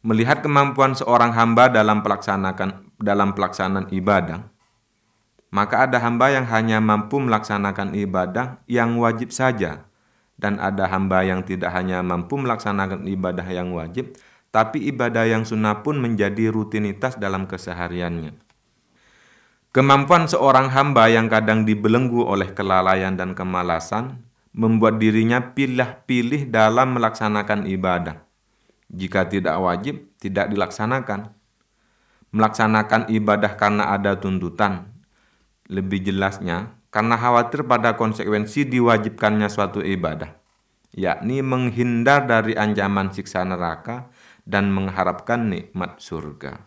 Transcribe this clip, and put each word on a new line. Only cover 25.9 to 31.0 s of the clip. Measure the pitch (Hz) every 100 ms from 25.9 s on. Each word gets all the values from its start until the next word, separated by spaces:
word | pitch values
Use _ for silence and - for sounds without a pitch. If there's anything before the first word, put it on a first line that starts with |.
| - - 123 120 147 135
dalam | 113 110 117 131 123
melaksanakan | 113 - 110 104 104 104 92
ibadah. | 95 92 87 82 78 _ _ _ _ _ _ _
Jika | 90 92 98 90
tidak | 98 87 82
wajib, | 92 87 123 143 - _
tidak | 98 98 98
dilaksanakan. | 101 87 - 107 110